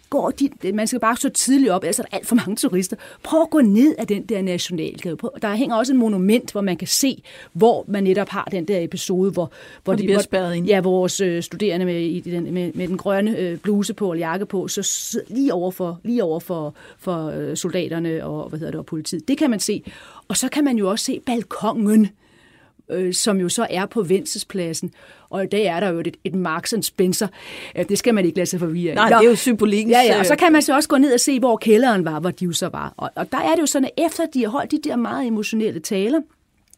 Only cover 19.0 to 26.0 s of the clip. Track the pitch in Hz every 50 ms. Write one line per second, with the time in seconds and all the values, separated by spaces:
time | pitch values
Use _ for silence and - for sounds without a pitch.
19 | 156 - 185 160 - - 277 - 311 262 220 185 - - 180 151 - - - -
20 | - - - - - - 196 - 254 262 - 302 294 277 240 220 196 185 208 -
21 | - 262 254 - - 262 233 240 190 - - - 190 220 226 226 202 208 220 220
22 | 208 190 - _ _ _ _ _ _ _ _ _ _ _ _ _ _ - - 180
23 | 185 180 185 - - 226 196 190 180 175 - 233 220 - 143 180 196 202 - 240
24 | 185 156 190 190 - - - 208 - - - 190 170 165 165 - 185 170 - -
25 | - - - - _ - - 196 190 185 208 208 214 196 165 175 208 190 170 165